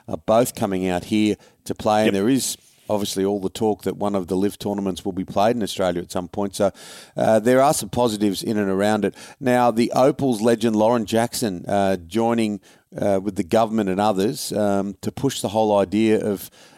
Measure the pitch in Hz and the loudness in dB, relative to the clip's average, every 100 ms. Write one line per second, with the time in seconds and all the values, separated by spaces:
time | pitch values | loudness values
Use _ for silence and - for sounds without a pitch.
0 | - - - 110 123 - 107 95 92 90 | -12 -10 2 2 2 -2 -2 0 0 -2
1 | - 107 107 98 - _ - - 110 107 | 0 0 2 0 -6 _ -12 -4 0 2
2 | 110 98 104 135 - - _ _ _ 107 | 2 2 2 0 -2 -8 _ _ _ -4
3 | 101 - 98 101 92 - 110 101 - - | -2 0 0 0 -4 -2 -2 -2 -4 -4
4 | 104 101 85 92 101 - 104 101 98 87 | -2 -2 -2 0 0 -2 -6 -2 -4 -4
5 | 104 90 92 98 104 120 95 - 92 87 | -8 -8 -6 0 0 0 -4 -2 -2 -2
6 | 87 98 90 - 101 - 101 - - - | -6 -8 -8 -6 -6 0 -2 -2 -18 -20
7 | - - 113 110 107 131 135 156 101 120 | -14 -2 2 2 4 4 4 0 -4 -2
8 | 123 107 104 92 92 107 98 95 101 107 | 0 0 -2 -2 -4 -2 0 0 0 2
9 | 98 - - - 127 123 120 113 120 - | -2 -4 -20 -6 0 2 2 2 0 4
10 | 131 151 135 110 113 117 117 107 107 120 | 2 4 -2 0 2 2 2 2 4 2
11 | 104 113 117 - 113 90 - 101 98 95 | 0 0 0 -2 -4 -4 -2 2 2 0
12 | 82 101 117 117 110 104 - - _ - | -2 0 2 2 0 -4 -10 -20 _ -4
13 | 104 98 98 98 87 113 113 110 101 92 | 0 0 -2 -4 0 2 2 0 0 0
14 | 104 95 101 - - 98 104 98 101 98 | 0 2 0 -2 -6 -2 0 0 -2 -6
15 | - - 139 - 110 104 110 101 95 101 | -10 -4 -4 -4 -4 0 2 2 2 2
16 | 110 107 107 98 - - - | 2 2 0 -4 -8 -20 -20